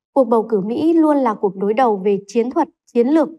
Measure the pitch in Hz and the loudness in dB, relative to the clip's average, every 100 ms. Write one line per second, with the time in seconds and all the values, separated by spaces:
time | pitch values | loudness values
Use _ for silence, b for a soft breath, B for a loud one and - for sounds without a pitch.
0 | _ - 233 233 214 208 202 240 320 330 | _ 0 2 2 0 -2 -2 -2 0 2
1 | 311 294 254 254 202 190 202 220 254 202 | 2 2 0 -2 -4 -2 -4 0 0 0
2 | 196 196 196 240 233 330 285 _ _ 240 | 0 -2 -2 -4 -2 -2 -4 _ _ -2
3 | 240 320 311 | 2 2 0